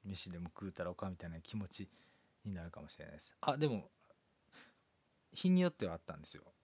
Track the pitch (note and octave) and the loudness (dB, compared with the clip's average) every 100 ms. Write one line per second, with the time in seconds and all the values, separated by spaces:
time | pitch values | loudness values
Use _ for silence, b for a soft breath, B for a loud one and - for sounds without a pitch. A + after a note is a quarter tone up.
0 | G2 F#2+ F#2 F2 F2 - G2 - F2 F2+ | -2 -2 -2 -4 -6 -6 -8 -4 -4 -2
1 | G2 F2+ E2+ E2 - G#2+ F#2+ - G2 b | -4 -4 -8 -8 -6 -6 -4 -6 -10 b
2 | b b b b G#2+ F2+ E2+ D#2 D2+ - | b b b b -6 -6 -6 -10 -14 -12
3 | D#2+ D#2 - _ - C#3 D3+ G#2+ - _ | -14 -12 -14 _ 2 4 4 4 -2 _
4 | _ _ _ _ _ B B B _ _ | _ _ _ _ _ B B B _ _
5 | _ _ _ - F#3 F#3 F3+ - F#2 E2 | _ _ _ 0 6 8 6 4 -2 -2
6 | - D2 D2+ - - _ | -8 -10 -8 -10 -14 _